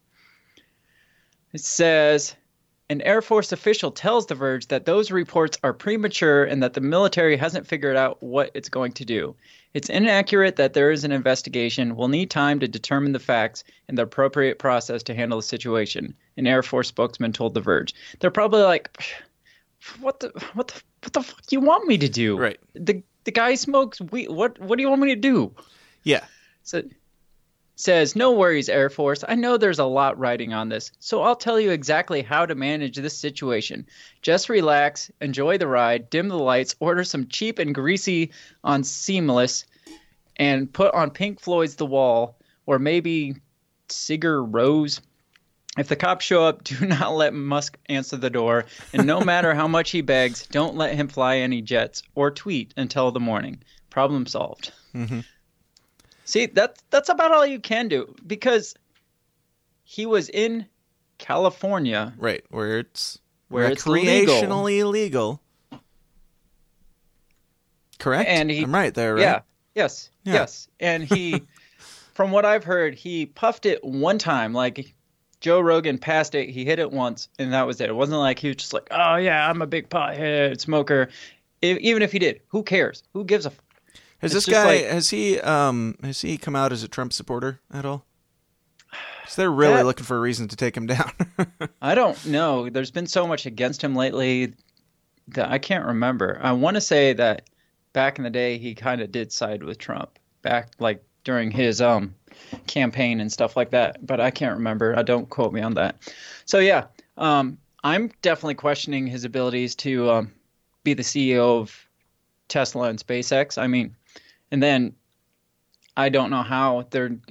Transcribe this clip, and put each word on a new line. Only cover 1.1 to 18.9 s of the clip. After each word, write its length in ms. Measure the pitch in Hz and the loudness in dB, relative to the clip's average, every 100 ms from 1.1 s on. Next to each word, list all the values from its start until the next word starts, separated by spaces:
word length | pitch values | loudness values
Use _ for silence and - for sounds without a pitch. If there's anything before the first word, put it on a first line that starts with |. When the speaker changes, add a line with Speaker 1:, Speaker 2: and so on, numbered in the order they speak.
| _ _ _ _ | _ _ _ _
Speaker 1:
It 80 | 156 | -12
says, 760 | - - 170 156 151 151 - - _ _ _ _ - | -6 2 4 6 6 4 0 -12 _ _ _ _ -8
"An 120 | 147 | -4
Air 200 | - 214 | 2 2
Force 300 | 220 214 - | 4 2 2
official 400 | 175 214 208 160 | -2 0 0 -2
tells 340 | - 170 240 202 | -4 0 0 -2
The 80 | 135 | -4
Verge 320 | 135 131 - | -2 -2 -4
that 180 | 135 - | -4 0
those 260 | 190 208 | 0 2
reports 460 | 185 170 170 160 - | -2 0 0 0 0
are 100 | - | -4
premature 680 | 190 208 220 208 - 160 143 | -2 -4 -2 -2 0 4 4
and 180 | 139 139 | 4 2
that 120 | 123 | -2
the 80 | 139 | -2
military 560 | 135 170 196 180 165 139 | 0 2 2 4 2 2
hasn't 300 | 160 170 - | 0 -4 -6
figured 280 | 156 143 131 | -4 0 2
out 260 | 131 - | 0 -2
what 300 | 127 131 135 | -4 -2 -2
it's 160 | - - | -4 -8
going 220 | 127 123 | -6 -6
to 120 | - 113 | -6 -4
do. 300 | 110 71 - _ _ _ | -4 -4 -10 _ _ _
It's 160 | 147 - | -10 -4
inaccurate 640 | 185 220 202 196 202 190 185 | 0 2 2 2 4 4 4
that 160 | 135 | 2
there 180 | 143 143 | 4 4
is 120 | 156 | 4
an 80 | 147 | 0
investigation. 840 | 139 131 131 - 123 120 117 120 113 | 0 2 0 -2 -4 -2 -2 -2 -2
We'll 120 | 123 | 0
need 220 | 147 185 | 0 -2
time 300 | 151 143 143 | 0 0 0
to 60 | 123 | -2
determine 440 | 110 - 139 143 | -6 -4 -2 0
the 60 | 135 | -2
facts 440 | - 120 110 - - _ - | 0 0 0 -6 -20 _ -8
and 100 | 123 | -4
the 60 | |
appropriate 560 | 113 - 135 147 135 - | -2 0 0 2 0 0
process 440 | 139 123 - 120 | 0 0 -2 -8
to 100 | - 117 | -6 -4
handle 220 | 117 113 | -4 -4
the 40 | |
situation," 720 | 107 120 120 113 104 - - - _ - | -6 -8 -2 -2 -2 -6 -10 -14 _ -4
an 100 | 127 | 2
Air 160 | 131 | 2
Force 240 | 127 127 123 | 0 -2 -2
spokesman 420 | - 120 - 117 | -2 -2 -2 -6
told 200 | 107 117 | -2 -4
The 80 | 107 | -2
Verge. 320 | 101 82 - - - - | 0 0 0 -10 -16 -4
They're 120 | 180 | -2
probably 320 | 196 208 214 | 2 2 4
like, 340 | 196 170 - | 4 4 -2